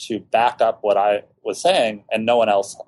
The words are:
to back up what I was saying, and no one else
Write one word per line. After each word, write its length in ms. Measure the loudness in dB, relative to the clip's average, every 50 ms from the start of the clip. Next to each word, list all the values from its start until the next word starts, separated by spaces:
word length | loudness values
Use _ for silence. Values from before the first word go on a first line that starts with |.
to 180 | -10 -8 -8 -8
back 420 | -8 _ 0 0 0 0 0 0
up 200 | -2 -2 -2 -2 0
what 140 | 0 2
I 280 | 2 2 2 0 -2 -4 _ _ _ -10
was 180 | -10 -8 -2
saying, 440 | 0 0 2 2 0 -2 -4 -8 -10 -8
and 160 | -6 -4 0
no 100 | 0 2
one 120 | 2 4 2
else 280 | 2 0 0 -2 -8 -18 -20